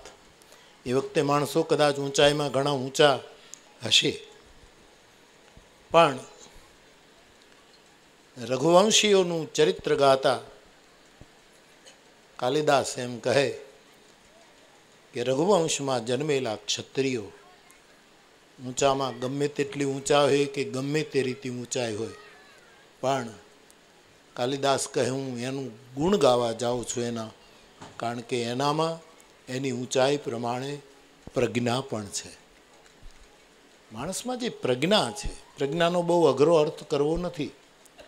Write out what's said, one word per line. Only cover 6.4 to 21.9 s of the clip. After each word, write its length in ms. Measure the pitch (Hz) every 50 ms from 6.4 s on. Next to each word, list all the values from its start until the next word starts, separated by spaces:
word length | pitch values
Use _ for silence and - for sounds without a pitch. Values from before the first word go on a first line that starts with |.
| - - - - - - - _ _ _ _ _ _ _ _ - _ _ _ _ - - - - _ _ - _ _ _ _ _ _ _ _ _ _ _ _ 131
રઘુવંશીઓનું 1120 | 117 113 131 127 139 165 175 180 202 220 - - - 214 202 190 185 175 170 165 151 -
ચરિત્ર 440 | - - 151 170 - - - 147 151
ગાતા 440 | 139 139 139 165 175 - 143 120 117 - - - - - - - _ _ _ _ _ _ - - _ - - _ _ _ _ _ _ _ _ - - - - - _ _ _ _ _ _ _ _
કાલિદાસ 640 | - 123 127 143 151 151 147 143 127 113 - - 127
એમ 200 | 123 123 123 113
કહે 500 | - 131 110 139 139 120 - - - - - - _ _ - _ _ - - _ _ _ _ - - - _ - - _ - _ _ _ - - _ _
કે 100 | - 117
રઘુવંશમાં 840 | 120 127 131 135 165 202 208 175 160 160 - - 139 135 131 120 113
જન્મેલા 500 | 120 123 127 151 156 139 131 127 117 107
ક્ષત્રિયો 640 | 104 - - - - 107 - - 139 135 135 127 113 101 92 - - - - - - _ - - _ _ - - _ _ _ _ _ _ _ _ _ _ _ _ - 131
ઊંચામાં 540 | 127 123 - 143 139 135 135 135 127 117 135
ગમે 280 | 127 127 139 143 143 147
તેટલી 360 | 147 - 143 139 - 143 143
ઊંચા 380 | 139 135 135 123 - 147 143
હોય 220 | 143 139 139 143 143
કે 200 | 139 139 143 131
ગમે 380 | - 123 131 135 143 147 156
તે 200 | 151 151 - 135
રીતે 280 | 127 127 123 - - 127
ઊંચાઈ 440 | 123 123 120 - - 131 120 117